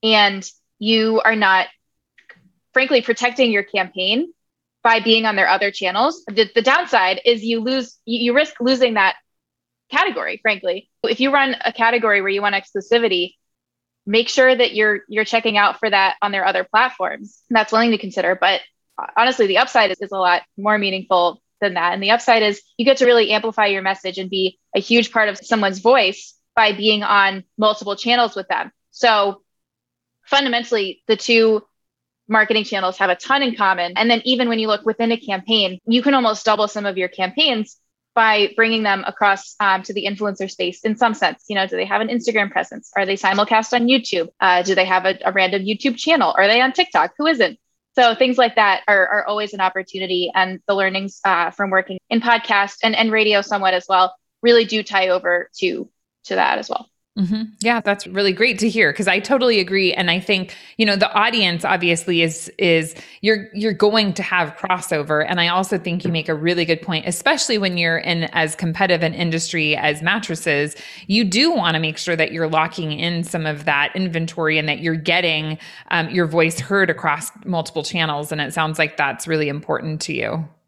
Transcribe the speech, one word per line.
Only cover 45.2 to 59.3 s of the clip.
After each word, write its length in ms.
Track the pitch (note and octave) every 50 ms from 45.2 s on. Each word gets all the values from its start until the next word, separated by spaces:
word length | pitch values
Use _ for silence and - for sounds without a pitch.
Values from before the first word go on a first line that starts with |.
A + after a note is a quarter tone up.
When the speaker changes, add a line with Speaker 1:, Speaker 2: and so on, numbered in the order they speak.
| -
Speaker 1:
a 80 | -
random 300 | F#3 G3 F#3 F3+ F#3+ G3
YouTube 340 | F#3+ G3+ G#3+ G3+ - C#4 A#3
channel? 360 | - - D4+ E4 D4+ G3+ D#3+ - -
Are 80 | F#3+
they 140 | G3+ A3 A#3+
on 120 | B3+ C4
TikTok? 420 | C4 - F4+ - - E3 D#3+ F3+ _ -
Who 80 | D4
isn't? 320 | D#4+ E4 B3 G#3+ E3 - _ _ _ _ _ _ _ _
So 200 | - B3 A#3 A3+
things 240 | A3 C4 B3+ B3 B3
like 160 | B3 A#3 A#3
that 260 | A#3 G#3+ G3+ F#3+ - -
are, 220 | - G#3 G3 F#3 -
are 180 | - G#3 -
always 280 | - G#3 G#3+ G#3 G3+ G#3
an 60 | G3
opportunity. 720 | F#3+ F#3 F#3 F#3+ F#3 - - F#3+ F#3+ F3+ F#3 F3+ F3+ E3+
And 280 | - F#3+ F#3 F#3 F#3 - _ -
the 60 | G3+
learnings, 460 | G3 G3 F#3+ F#3 G3 G3 G3 - - _
uh, 260 | G3 F#3 E3+ F3 E3+
from 200 | - - G3+ F#3+
working 280 | F#3+ F#3+ F#3 - F#3 F#3 _ _
in 100 | A3+ A3+
podcast 560 | A#3 A#3+ A#3 A3+ - - A3 G3+ G3+ G3+ - - -
and, 100 | A3+ G#3+
and 160 | - A3+ A3+
radio 300 | G#3+ A3 A3 G#3+ G#3 G3+
somewhat 340 | G3+ G3+ G#3+ G3+ G3 F#3+ F#3
as 120 | F3+ F3 -
well 260 | G3 F3+ F#3 F#3 - _ _ _ _ _
really 240 | - A#3+ A#3+ A#3 A3+
do 200 | G3 A3+ A3 G3+
tie 240 | - G#3+ G3 F#3+ F#3
over 420 | F3+ F#3 F3+ F3 F3 F3+ - - _ -
to, 320 | - F3+ F3 - - - _ _ _ _ _ _ _
to 100 | - F#3+
that 220 | F#3+ F3 - - G#3+
as 100 | G#3+ -
well. 200 | - - A3+ _ _ _ _ _ _ G#3+
Speaker 2:
Mm-hmm. 240 | F#3+ F3 G#3 G#3+ A3+ G#3+ - _
Yeah, 180 | - A3+ A#3+ A#3
that's 260 | G#3+ G#3 G3+ G3+ -
really 260 | F3+ F#3 G3 G3+ G3
great 280 | F#3+ F#3+ A3 C4 A3+ F#3+
to 80 | G#3+ A3+
hear 240 | G3+ A3+ G3+ D3+
'cause 160 | C#3+ - G3+ F#3+
I 100 | F#3 G3
totally 400 | G3+ -